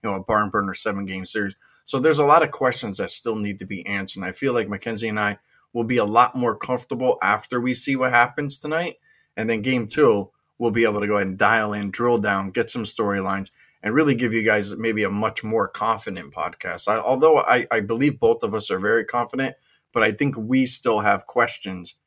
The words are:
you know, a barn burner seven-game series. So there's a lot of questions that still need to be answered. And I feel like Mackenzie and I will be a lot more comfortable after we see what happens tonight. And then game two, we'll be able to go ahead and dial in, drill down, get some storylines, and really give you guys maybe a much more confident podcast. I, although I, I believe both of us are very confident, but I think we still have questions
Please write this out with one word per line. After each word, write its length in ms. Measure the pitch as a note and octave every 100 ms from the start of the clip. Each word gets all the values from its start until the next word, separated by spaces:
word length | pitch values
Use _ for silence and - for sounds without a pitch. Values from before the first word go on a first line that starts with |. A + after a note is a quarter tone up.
you 80 | A2
know, 60 | G2
a 60 |
barn 280 | F#2+ G#2+ G#2
burner 240 | G#2 G2
seven-game 500 | F2+ A2 G2+ G2 F#2+ F#2
series. 300 | A2 G2+ F#2+ _ _
So 140 | - C3+
there's 200 | C#3+ D3
a 60 |
lot 180 | C#3+ F3
of 80 | D3+
questions 480 | - C3 A#2+ A2 F#2+
that 120 | -
still 260 | - A#2 A2
need 220 | G#2 G2+
to 40 |
be 220 | F#2+ G2 F#2+
answered. 340 | G2+ F#2+ -
And 80 | F#2
I 40 |
feel 200 | F#2 C3+
like 160 | A#2+ G2+
Mackenzie 400 | G2 - A2 A2+
and 100 | G#2+
I 200 | G#2 G2+ _ _ _
will 120 | A#2+
be 120 | A2+ A#2+
a 80 |
lot 300 | G#2 A2 B2
more 220 | C3 A#2+ G#2+
comfortable 640 | - B2+ - A#2+ B2+ -
after 380 | F#2+ G#2 - B2
we 140 | B2
see 200 | B2 - C3+
what 140 | B2+
happens 480 | A#2 B2 - C#3+ C#3
tonight. 380 | D3+ D#3+ F3 - _ _ _ -
And 120 | A2
then 140 | A2+
game 240 | G#2+ B2+ G#2+
two, 440 | - C#3+ G#2 F#2+ _ _ _
we'll 140 | A#2
be 120 | A2
able 160 | A2+ G#2
to 60 | G2+
go 100 | G#2
ahead 120 | F#2+
and 100 | F#2+
dial 340 | G2+ A2+ G#2+
in, 180 | G#2 G2+
drill 280 | - A#2+ A#2+
down, 320 | G#2 G2 G2
get 200 | F#2 A2+
some 120 | B2
storylines, 680 | G#2+ - G#2 G2+ F#2+ G2 G2 _ _ _
and 120 | G#2+
really 200 | B2 D3+
give 200 | A#2+ B2
you 80 | A2+
guys 340 | A2 G#2+ G2+ G#2
maybe 280 | A2+ G#2+
a 60 | G2+
much 320 | G2+ A2 G#2+
more 260 | A2 A2 G2
confident 640 | - G#2+ A2 A2 F2+ C#2+
podcast. 540 | D#2 E2 - F#2 E2+ -
I, 100 | A2
although 400 | G#2 C3 D#3 D3+
I, 280 | - B2 A#2
I 100 | A2+
believe 400 | G2+ A#2 C#3+ C#3+
both 220 | A#2 A#2
of 120 | G#2+
us 160 | G#2+ G2+
are 80 | F#2
very 260 | G2+ A2+
confident, 520 | A2 B2 B2 B2+ C3+ - _ _ _
but 100 | A#2+
I 100 | G#2+
think 240 | G#2+ C#3+ A#2+
we 300 | A2 C3 B2+
still 340 | - B2+ A2
have 260 | G#2 G2 -
questions 680 | A#2+ A2+ - G2 F#2 F2 -